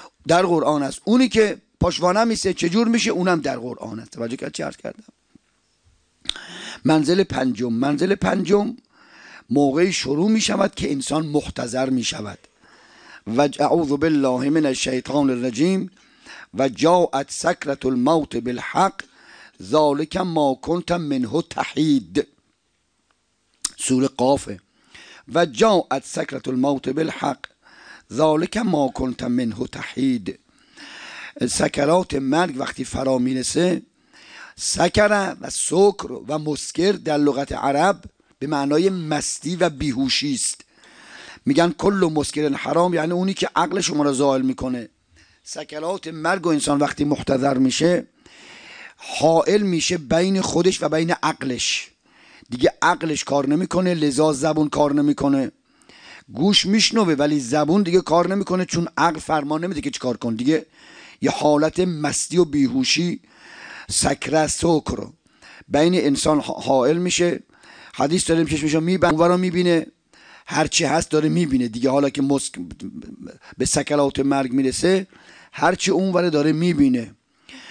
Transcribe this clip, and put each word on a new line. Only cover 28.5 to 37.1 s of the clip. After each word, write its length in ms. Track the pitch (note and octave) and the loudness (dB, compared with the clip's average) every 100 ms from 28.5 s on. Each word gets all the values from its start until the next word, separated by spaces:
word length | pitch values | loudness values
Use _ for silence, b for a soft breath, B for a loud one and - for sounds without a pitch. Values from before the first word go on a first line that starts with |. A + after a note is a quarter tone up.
| G#3+ | -2
ما 300 | G#3+ D#3 C3+ | 0 0 0
کنت 360 | - C3 A#2+ | -2 -6 -4
منه 440 | B2 B2 A#2 G#2+ B2 | -2 -2 -2 -4 -8
تحید. 680 | - - - C3+ B2 F2+ - _ B B B B B B B B B B2 | -10 -10 -2 0 0 -4 -12 _ B B B B B B B B B -4
سکرات 640 | - - - C#3+ F3 F3+ | -2 -2 0 2 2 2
مرگ 440 | C#3 C3+ D3+ F3+ B2+ | -4 0 0 0 -2
وقتی 260 | C3 - | -8 -8
فرا 340 | B2+ B2+ C3 C3 | -8 -4 0 0
می‌رسه، 640 | B2 C3 B2 D3 F3+ F3 - _ B B B B B B | 0 -2 -2 0 0 0 -6 _ B B B B B B
سکر 800 | - - F3+ - G#3 G#3 F#3+ C#3 | -6 0 0 4 4 2 0 -6
و 80 | - | -10
سکر 640 | - - E3 G3+ G3 - B2 A2 | -6 -2 4 4 2 -8 -10 -6
و 120 | D3+ | -6
مسکر 520 | D3+ C#3+ - - F#3 | -4 -6 -6 0 0
در 260 | F#3+ C#3+ | 0 0